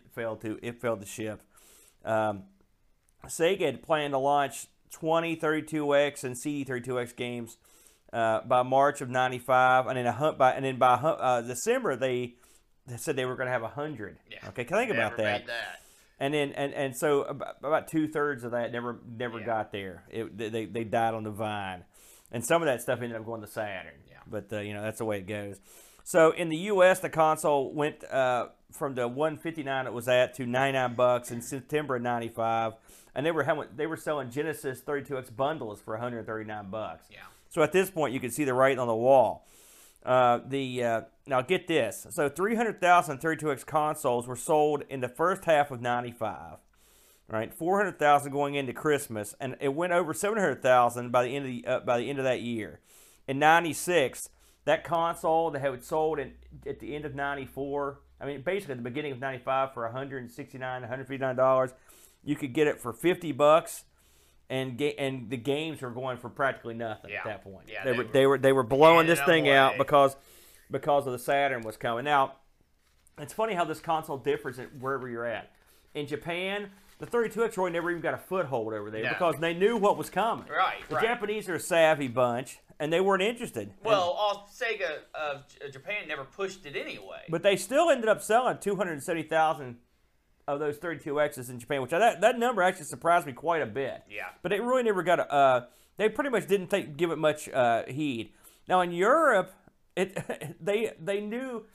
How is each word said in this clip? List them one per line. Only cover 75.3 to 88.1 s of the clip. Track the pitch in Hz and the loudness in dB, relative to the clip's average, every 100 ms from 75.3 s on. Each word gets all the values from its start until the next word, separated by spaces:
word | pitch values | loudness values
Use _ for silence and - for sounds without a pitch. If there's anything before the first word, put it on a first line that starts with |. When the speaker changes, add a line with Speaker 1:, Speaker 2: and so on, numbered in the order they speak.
| 107 - _ _ _ _ | -6 -10 _ _ _ _
Speaker 1:
In | 151 143 | -10 -8
Japan, | 147 160 170 190 202 202 - _ - | -8 -6 -6 -6 -6 -10 -16 _ -18
the | 151 | -4
thirty-two | 240 226 202 | -2 -2 -2
X | 226 220 | -2 -2
really | 185 | -2
never | 170 170 | -2 -2
even | 175 | -2
got | 160 | -4
a | 127 | -4
foothold | - 185 151 127 110 | -4 -4 -2 -2 -4
over | 107 104 | -6 -6
there | 107 | -6
Speaker 2:
No. | 110 | -4
Speaker 1:
because | 107 175 143 | 0 0 0
they | 165 | -2
knew | 170 202 233 | 2 2 4
what | 202 156 | 2 2
was | 147 | -2
coming. | 180 220 170 98 | -2 -2 -2 -4
Speaker 2:
Right, | 156 180 101 - | -2 0 -2 -4
Speaker 1:
The | 156 | 0
Speaker 2:
right. | |
Speaker 1:
Japanese | 226 240 208 214 190 | 0 0 -4 -6 -4
are | 165 | -6
a | |
savvy | - 170 160 156 135 | 0 6 6 6 0
bunch, | 120 123 120 131 - _ - | 2 2 2 -6 -12 _ -8
and | 151 | 0
they | 165 | 2
weren't | 190 190 | 4 2
interested. | 202 240 233 117 101 - | 0 -2 -6 -8 -10 -6
Speaker 2:
Well, | 214 208 | 0 2
Speaker 1:
And | 175 180 | 2 0
Speaker 2:
all | 208 190 - | 0 -2 -8
Sega | - 233 214 175 147 - | -6 -6 -4 -6 -6 -10
of | - 151 139 131 | -8 -8 -8 -12
J-, | - 143 | -16 -16
Japan | 135 165 208 165 | -14 -10 -10 -8
never | 151 | -10
pushed | 135 - 196 - 147 | -10 -8 -8 -8 -12
it | 170 | -10
anyway. | 285 131 95 85 - | -8 -10 -14 -16 -6
Speaker 1:
But | 165 | -2
they | 196 190 | 2 2
still | - 269 339 | 2 2 4
ended | 269 | 4
up | 220 | 2